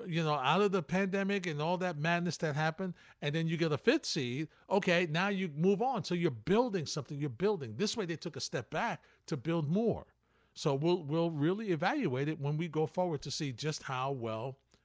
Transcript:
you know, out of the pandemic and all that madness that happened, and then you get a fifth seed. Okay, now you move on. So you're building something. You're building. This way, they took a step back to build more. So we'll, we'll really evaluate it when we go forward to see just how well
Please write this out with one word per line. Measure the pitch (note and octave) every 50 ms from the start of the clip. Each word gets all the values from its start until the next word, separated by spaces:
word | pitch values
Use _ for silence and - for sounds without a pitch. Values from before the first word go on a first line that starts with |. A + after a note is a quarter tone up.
| -
you | F#3 D#3+ E3 D#3+
know, | D3+ D3
out | C#3+ B2+ C#3 D#3+ F#3+
of | G#3 G3
the | F#3+ F#3+
pandemic | D3+ - F3 F#3+ G3+ F#3+ F#3+ G3 G3 G3 G3+ G3+ F3
and | F3 D3 D3
all | D3+ E3 F#3
that | F3 F#3 F3+ D#3+ D3
madness | D3 E3+ E3+ E3+ F3 F3 - -
that | E3+ D#3 C#3
happened, | D3+ D#3 D#3+ D#3 - F#3+ F#3 E3 - - - - _
and | - D3 D3
then | E3 E3
you | D#3+ E3+
get | D3+ E3+ D#3
a | D3 -
fifth | - A#3 D4+ D#4 -
seed. | - - D#3+ B2+ A#2+ B2 D3 D#3+ - _ _ _ -
Okay, | F#3 G3+ - F#3+ E3+ F3 F#3+ E3
now | D3+ E3+ F#3+ G3+
you | G3+ F#3 F#3+ E3+ C#3
move | D3+ E3+ G3 G3+ F3+
on. | A#3+ C4+ C4 G3
So | - - F3
you're | F3 F3 D#3
building | B2 G#2+ - D#3+ G3 A#3 C4 B3 G3 F3 C#3
something. | - - D#3 - - D3 C#3
You're | D3 C#3+
building. | A#2 - F3+ G#3+ G#3+ E3 C3 A2 G#2+
This | B2+ G3+ G#3 -
way, | A#3+ F#3+
they | E3 E3
took | - - E3+ -
a | -
step | - - - C#3 G#2+ -
back | D3 E3+ A3+ A3+ E3 - _ _ _ _ _
to | - D#3+
build | C3 - D#3+ E3 E3+ D3+ C#3
more. | F3 G#3 A#3+ G#3+ A2+ E2 - - _ _ _ _ _ _ _ _ _
So | - - D#3 C#3
we'll, | C#3 D#3 E3+ F3+ F#3 D3+
we'll | C#3 D#3 E3 E3+ E3+
really | E3 C#3+ C#3+ E3+ F#3+ G#3+ A3+ G3+
evaluate | E3+ C#3+ E3+ G3+ C#4+ D4+ A#3 D3 B2 C3 C#3+ D3+
it | D#3+ E3
when | C#3 C#3+ D3+
we | D3+ F3 E3
go | C#3+ D#3 D#3
forward | - - F#3 F3+ F3 D#3 C#3
to | - D3
see | - - D#3 C#3
just | A#2+ - C#3 D#3 D3 - -
how | - C3 B2+ C3 C#3
well | C#3 B2 A2+ A2+ A2 A2 A#2+ C3+ C3 - _ _ _ _